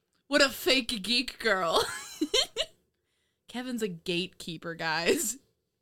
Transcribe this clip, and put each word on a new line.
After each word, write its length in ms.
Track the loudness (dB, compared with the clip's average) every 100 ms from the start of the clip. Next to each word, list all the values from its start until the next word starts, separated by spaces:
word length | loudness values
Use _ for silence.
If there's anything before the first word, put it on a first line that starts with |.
| _ _ 0
What 140 | 4
a 80 | 4
fake 520 | 2 2 2 2 -4
geek 380 | -2 -2 -2 -2
girl." 420 | 0 2 4 2 2 -2 -12 -4 0 2 0 -2
<laughs> 840 | -6 _ _ _ _ _ _ _ -14
Kevin's 340 | -10 -6 -4
a 60 | -4
gatekeeper, 840 | -4 -4 -2 -2 -6 -12 -10 -10 -6
guys. 600 | -2 0 2 2 0 -4 _ _ _ _